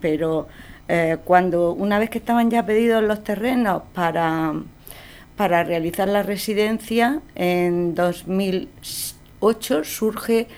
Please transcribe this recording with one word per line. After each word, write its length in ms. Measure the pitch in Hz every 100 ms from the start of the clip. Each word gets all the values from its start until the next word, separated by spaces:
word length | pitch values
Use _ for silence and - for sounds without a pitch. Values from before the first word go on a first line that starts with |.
pero, 480 | 165 156 160 156 151 - - - -
eh, 300 | 170 165 165
cuando, 500 | - 180 180 175 170
una 260 | 175 202 208
vez 100 | 220
que 80 | 226
estaban 340 | 226 233 233
ya 140 | 233
pedidos 400 | 202 214 233 226
los 180 | 214 214
terrenos 600 | 214 202 233 254 214 180 -
para, 640 | - 170 165 165 160 160 156 160 - - - - - - -
para 280 | 196 170
realizar 440 | 165 170 165 170 196
la 140 | 202
residencia, 1000 | 196 196 - 208 214 220 - 226 233 302 -
en 600 | - 180 175 175 175 175
dos 320 | 165 175 170 -
mil 440 | 190 196 185 - - - - - - - -
ocho 440 | 208 226 - 285
surge 640 | 311 - 220 214 - 226 226